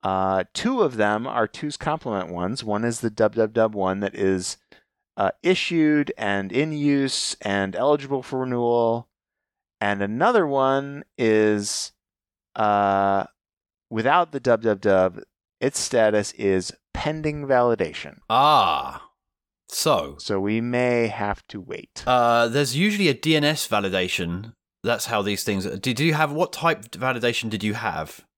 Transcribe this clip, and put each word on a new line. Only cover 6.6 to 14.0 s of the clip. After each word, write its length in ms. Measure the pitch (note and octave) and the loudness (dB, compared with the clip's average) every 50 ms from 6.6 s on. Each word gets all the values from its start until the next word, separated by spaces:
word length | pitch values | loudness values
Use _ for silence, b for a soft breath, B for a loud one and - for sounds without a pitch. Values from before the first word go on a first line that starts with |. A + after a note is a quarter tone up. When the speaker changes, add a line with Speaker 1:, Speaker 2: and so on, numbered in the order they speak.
| D3 D#3+ D#3 | -2 -2 -2
Speaker 1:
use 640 | D3+ C#3+ C#3+ C#3+ C#3 C#3 C3+ - - - - - _ | 0 2 2 2 2 2 0 -2 -4 -4 -6 -6 _
and 340 | - G#2 G2 G2+ G2 F#2+ F#2 | -4 -2 0 0 0 -2 -2
eligible 460 | F#2+ B2 C#3+ D3 C#3+ C#3 C3+ C#3 C3+ | -2 2 2 2 2 0 -4 -6 -6
for 180 | B2 - - C3 | -4 -4 -4 -4
renewal. 680 | C3 B2+ B2+ A#2+ A#2+ A#2+ A#2+ A#2+ A#2 A#2 A2+ A#2 A#2+ _ _ _ _ _ _ _ _ _ _ _ _ _ _ _ | -2 -2 -2 0 2 2 4 4 4 2 2 0 -4 _ _ _ _ _ _ _ _ _ _ _ _ _ _ _
And 200 | G#2+ G2+ G2+ G2 | -2 -2 0 -2
another 440 | G2+ G2+ G#2+ B2 E3 A3+ B3 A3 F3+ | -2 -4 0 2 2 4 4 4 2
one 580 | D3 C#3 C#3 C3 C3+ C3+ C#3 C#3 C#3 C#3 C#3+ D3 _ _ - | 2 2 2 2 2 2 0 -2 -4 -12 -14 -16 _ _ 0
is, 760 | B2 A2+ A2 G#2+ G#2+ G#2+ G#2+ G#2 G2+ G2+ - - - - _ _ _ _ _ _ _ _ _ _ _ _ _ | 2 4 4 6 6 4 4 2 0 -4 -6 -6 -8 -10 _ _ _ _ _ _ _ _ _ _ _ _ _
uh, 680 | - A2 G#2+ G#2 G2+ G2+ G2 G2 G2 G2 G2 G2 G2 - - _ _ _ _ _ _ _ _ _ _ _ _ | -2 0 2 4 4 4 4 4 4 2 2 2 0 -2 -4 _ _ _ _ _ _ _ _ _ _ _ _
without 420 | A2+ A2 | -6 -2